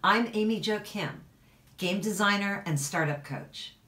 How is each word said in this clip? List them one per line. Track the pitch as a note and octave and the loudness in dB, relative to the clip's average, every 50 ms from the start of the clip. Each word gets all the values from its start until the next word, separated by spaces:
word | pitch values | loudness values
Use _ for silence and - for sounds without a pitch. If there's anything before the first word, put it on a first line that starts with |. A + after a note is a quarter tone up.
| - | 6
I'm | F#3 G#3 A3+ A#3+ G#3+ G#3+ | 6 4 4 4 0 0
Amy | G#3+ G#3+ A3 A3+ G3+ | 0 2 2 0 0
Jo | - G#3+ G#3+ G#3 - | 0 0 0 -2 -2
Kim, | - - G#3 E3+ C#3 - - - - _ _ - - - _ _ - - | -8 -8 -6 -6 -6 -6 -10 -16 -20 _ _ -20 -20 -20 _ _ -20 -10
game | - F3+ F3+ F3+ G3+ | -4 -2 0 0 0
designer | E3+ A3 G#3 F3+ G#3+ G3+ G3+ G3 G3+ G3+ G3+ - - | 0 -2 0 2 4 4 4 2 2 -2 -2 -4 -2
and | E3+ D#3 | -2 -2
startup | C#3+ - - - E3+ D#3 D3+ D3 C#3+ - | -2 -2 -2 0 0 0 0 0 -4 -6
coach. | - C#3 - - - - - - - - _ _ | -8 -10 -10 -10 -12 -14 -14 -14 -14 -16 _ _